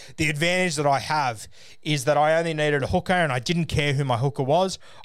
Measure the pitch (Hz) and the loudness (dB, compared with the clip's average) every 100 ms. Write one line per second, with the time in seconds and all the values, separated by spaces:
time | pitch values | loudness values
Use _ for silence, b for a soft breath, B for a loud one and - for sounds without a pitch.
0 | B - 156 151 170 185 185 151 143 135 | B -4 -2 0 0 2 0 0 2 0
1 | - 151 135 110 - B B B 151 147 | 0 -2 -2 -4 -12 B B B -4 -2
2 | 123 143 151 160 170 156 151 143 - 180 | 2 4 4 2 0 0 0 0 0 -2
3 | - 180 160 127 120 170 160 - 147 139 | 0 2 2 0 -2 -2 -2 0 0 0
4 | 139 117 139 - 131 165 190 - B B | 0 0 0 -2 0 2 2 -4 B B